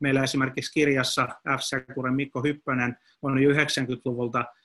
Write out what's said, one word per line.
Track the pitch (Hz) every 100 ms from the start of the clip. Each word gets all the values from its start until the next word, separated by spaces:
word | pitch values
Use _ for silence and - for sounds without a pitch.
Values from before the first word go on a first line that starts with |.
Meillä | 143 135
esimerkiksi | 135 139 135 139 -
kirjassa | 160 147 135 127 - 123 - -
F-Securen | 135 - 135 127 131 127
Mikko | 131 139 127
Hyppönen | 143 147 - 127 120 117 _ _
on | 143 131
jo | 143
yhdeksänkymmentäluvulta | 143 147 - 123 123 131 120 120 120 117 -